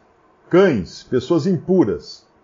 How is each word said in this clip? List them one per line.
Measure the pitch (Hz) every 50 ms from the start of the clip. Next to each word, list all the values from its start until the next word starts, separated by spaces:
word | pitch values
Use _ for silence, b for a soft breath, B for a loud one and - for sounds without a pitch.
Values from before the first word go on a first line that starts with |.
| _ _ _ _ _ _ _ _ _ -
cães, | - 175 196 185 139 101 82 - - - -
pessoas | - 131 127 123 - 175 165 139
impuras. | 190 185 - - - 190 185 143 101 87 - - - - - _ _ _ _